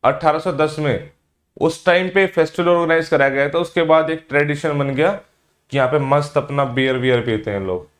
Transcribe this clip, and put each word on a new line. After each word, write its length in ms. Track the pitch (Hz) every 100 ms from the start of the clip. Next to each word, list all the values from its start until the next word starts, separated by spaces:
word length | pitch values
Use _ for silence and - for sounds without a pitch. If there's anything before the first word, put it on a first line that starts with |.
अठारह 360 | 127 151 160 151
सौ 120 | 185
दस 240 | 147 151 151
में, 320 | 151 107 - _ _ _ _ -
उस 240 | 160 160 -
टाइम 240 | 175 185
पे 180 | 190 185
फेस्टिवल 420 | 175 156 - 170
ऑर्गेनाइज 400 | 175 170 165 160
कराया 200 | 151 139
गया 200 | 135 143
था। 100 | 165
उसके 240 | 170 -
बाद 260 | 165 160 160
एक 160 | 160 _
ट्रेडिशन 500 | 139 147 147 160 147
बन 100 | 139 135
गया 160 | 165 202 _ _ _ _ _
कि 80 | 139
यहाँ 140 | 127
पे 80 | 151
मस्त 380 | 135 143 147 151
अपना 280 | 139 143 135
बियर 320 | 123 131 131
वियर 240 | 127 123
पीते 300 | 120 110 107
हैं 80 | 101
लोग। 300 | 95 90 - _